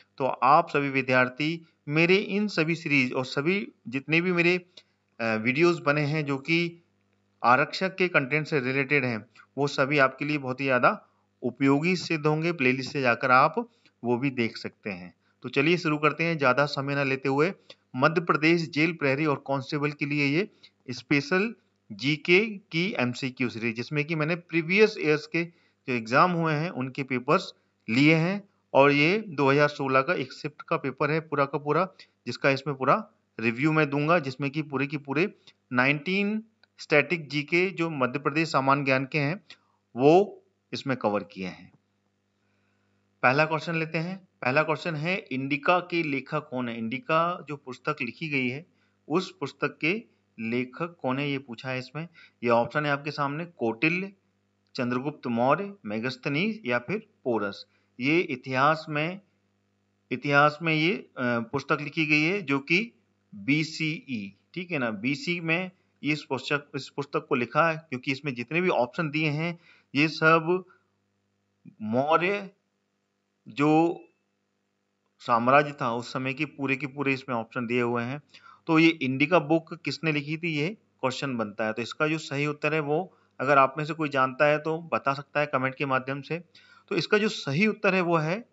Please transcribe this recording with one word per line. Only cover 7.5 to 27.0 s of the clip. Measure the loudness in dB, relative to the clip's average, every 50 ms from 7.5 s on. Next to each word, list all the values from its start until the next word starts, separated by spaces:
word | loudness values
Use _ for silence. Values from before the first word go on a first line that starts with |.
| 6 6 4 0 -2 -4 -4 -4 -2
के | 0 -2 2
कंटेंट | 2 2 0 2 -2 -2 -2 0
से | -2 -2
रिलेटेड | 0 0 0 0 0 2 2 2 2
हैं, | 0 -4 -6 -8 _ _ -20 -20 _ -6 -4
वो | -4 -2
सभी | 0 0 0 2 4 4
आपके | 4 4 2 -2 -6
लिए | -4 -4 -4
बहुत | -4 -4 -6 -2
ही | 0
ज़्यादा | 2 2 4 4 4 2 2 -6 _ _ _ _ _ _ -6
उपयोगी | -6 -6 -2 0 2 4 4 4 2 0 0
सिद्ध | -2 -2 -4 -4 0 0 0
होंगे। | 0 0 0 -2
प्लेलिस्ट | -2 0 2 2 2 0 -2 -6
से | -4 0
जाकर | 2 2 2 2 2 4
आप | 6 6 6 4 2 -2 -6 -6 _ _ _ _ _ -8 -2
वो | -2 0 0
भी | 0 -2
देख | 0 0 -2 -2 -2 -6
सकते | -12 -14 -14 _ -12 -10
हैं। | -10 -10 -12 -16 -20 _ _ _ _ _
तो | -12 -4
चलिए | -2 0 2 2 2 2
शुरू | 2 0 0 2
करते | 2 0 0 2 -2
हैं, | -2 0 2
ज़्यादा | 2 2 4 4 2
समय | 0 0 -4 -4 -2 -2
ना | 0 0
लेते | 0 -2 -2 0 0
हुए। | 2 2 2 0 0 -6 _ -20 -20 _ _ _ -2
मध्य | 2 2 4 4 2
प्रदेश | -2 -2 -4 0 4 4 4 4 2 -2
जेल | -2 0 0 0 0
प्रहरी | -2 0 0 0 0 0
और | 0 0 -2 -2 -4
कांस्टेबल | -4 -4 -4 -4 -4 -2 -2 -4
के | -4 -4 -6
लिए | -4 -2 0 0
ये | 2 2 0 -2 -4 _ _ _ -20 _ _ _ -12
स्पेशल | -12 -10 -2 0 0 2 2 2 0 0 0 0 -4 _ _ _ _ _ _ -18
जीके | -12 -4 -2 -2 -2 0 2 4 4 4 4
की | 2 -4 -10 -12 _ -4 -2 -2 -2 -2 -2
एमसीक्यू | -2 -2 -2 -4 -6 -8 -4 -4 -4 -4
सीरीज, | -4 -4 -4 -4 -4
जिसमें | -4 -6 -4 -4 -4 -2
कि | -2 -2
मैंने | -2 -2 -2 -2
प्रीवियस | -4 -6 -4 -4 -4 -2 2 4 6 6 4 4 0
ईयर्स | 2 2 2 2 0 -4
के | -4 -4 -4 -4 -8 _ _ _ _ _ -6 -4
जो | -4
एग्जाम | -4 -2 2 4 4 4 4
हुए | 4 2 0 0 0
हैं, | 0 -2 -4
उनके | -4 -6 -6 -6 -6 -8